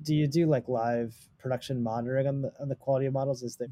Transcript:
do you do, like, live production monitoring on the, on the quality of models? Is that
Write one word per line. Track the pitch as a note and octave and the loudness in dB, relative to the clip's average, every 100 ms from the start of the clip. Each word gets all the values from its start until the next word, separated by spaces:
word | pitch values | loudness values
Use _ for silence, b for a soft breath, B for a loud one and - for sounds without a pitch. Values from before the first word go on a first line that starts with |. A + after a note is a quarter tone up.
do | D3+ | 0
you | D3+ D3 | 2 4
do, | D#3+ D#3+ | 4 4
like, | C3+ B2 | 2 2
live | B2 A#2 A#2+ A#2 - - _ | 0 2 0 -2 -8 -20 _
production | B2+ B2 - C3 | -4 -4 -2 -2
monitoring | A2+ A#2 A#2+ C3 C#3 | -2 -2 0 0 0
on | C#3 | 0
the, | C#3 - | -4 -6
on | C#3 | -6
the | C3+ | -4
quality | - C3+ | 0 0
of | C3+ | 2
models? | C3+ C3+ B2+ | 0 0 -2
Is | A#2+ - | -6 -8
that | B2 | -6